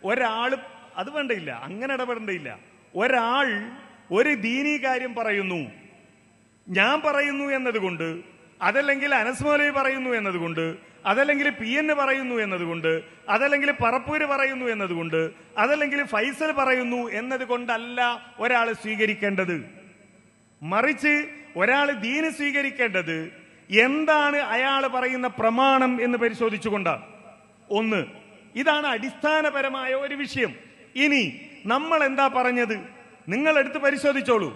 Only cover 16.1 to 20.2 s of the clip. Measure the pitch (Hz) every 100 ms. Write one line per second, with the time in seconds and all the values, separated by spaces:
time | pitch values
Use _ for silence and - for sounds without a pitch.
16.1 | 208 247 269 311 294 262 254 247 247 240
17.1 | 202 247 262 247 240 240 226 240 247 240
18.1 | 233 - - 233 247 233 226 214 214 214
19.1 | 208 202 190 180 165 117 - - - -
20.1 | _